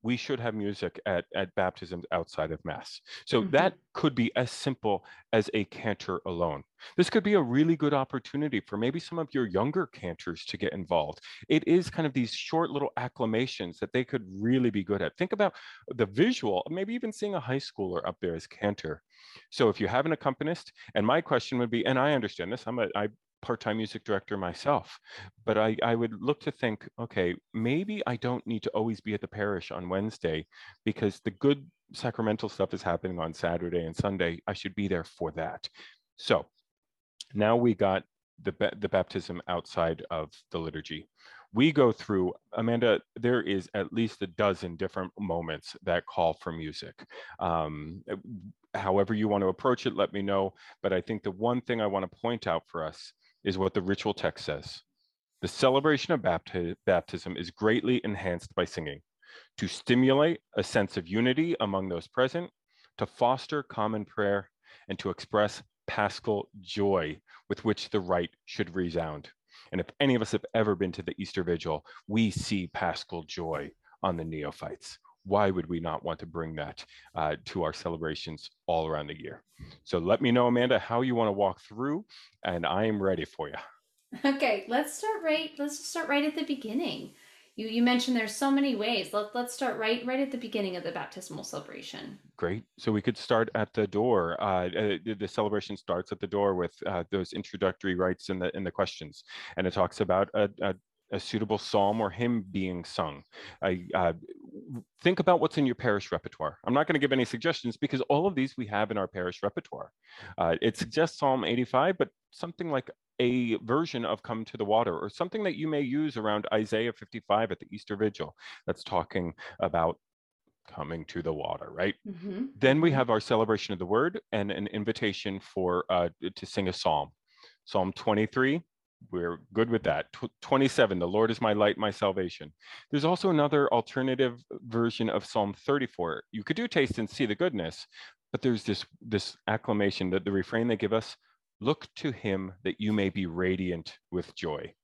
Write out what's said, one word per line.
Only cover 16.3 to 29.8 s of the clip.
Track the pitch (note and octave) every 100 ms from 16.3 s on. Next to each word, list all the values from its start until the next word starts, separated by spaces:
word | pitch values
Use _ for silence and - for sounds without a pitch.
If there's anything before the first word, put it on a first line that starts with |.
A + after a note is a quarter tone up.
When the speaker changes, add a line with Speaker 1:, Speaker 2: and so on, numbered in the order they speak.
| B3 A2+ F#2 -
Speaker 1:
maybe | E3+ G3
even | A#3+ A3+
seeing | G#3+ G#3
a | F#3+
high | A#2+ C3+
schooler | - - F#2+ E2+ -
up | F2
there | F2+ E2
as | -
cantor. | - G#2 G2+ D#2+ D2+ _ _ - - _
So | - A#2+
if | G2
you | G3
have | B2
an | D3+
accompanist, | D#3 C#3+ C3 D3 E3+ - _ -
and | - G#2+
my | D3
question | E3 C3 - B2+
would | A#2+
be, | A#2 -
and | C3
I | C#3
understand | C#3+ G#2+ - F2
this, | B2 -
I'm | B2
a, | G#2
I | G2 G#2 G#2+ _ _
part-time | - A#2+ - G#2+
music | A2 -
director | - G2+ - G#2
myself, | F2+ E2 C3+ C#3 - - - - F#2+ _
but | - G#2+
I, | A2 A2
I | A#2
would | A#2 A#2 G#2+
look | A#2+ D3
to | -
think, | - B2 G#2+ - -
okay, | A#2 - F2+ F2+ _
maybe | A2 A2+ D3 G3+ G#3+ -
I | A#2+
don't | B2 B2 -
need | A2+
to | -
always | - A2+ G#2+
be | -
at | G#2
the | -
parish | G#2+ G#2 G2 -
on | -